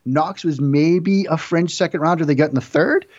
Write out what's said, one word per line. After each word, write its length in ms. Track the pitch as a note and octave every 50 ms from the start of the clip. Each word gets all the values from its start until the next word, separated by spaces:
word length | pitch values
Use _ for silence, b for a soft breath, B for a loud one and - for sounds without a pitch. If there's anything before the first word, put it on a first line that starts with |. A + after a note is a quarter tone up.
| b
Knox 360 | B2+ C3 D3 D#3+ F3+ G3 -
was 160 | - E3 D3 C3
maybe 680 | D3 C#3 C#3+ D3 D3+ E3 F3 F3+ E3+ F#3+ G3 G3 F#3
a 100 | - D#3+
fringe 400 | D#3+ - - F3 E3+ F3 E3 -
second 240 | - - C3 - D#3
rounder 240 | D3+ E3 F3+ D#3+ D#3+
they 100 | D3 C#3+
got 140 | C3 D3+ D3+
in 60 | C3+
the 80 | B2+
third. 440 | - - - D3 E3 C#4+ D4+ F#4+ - B B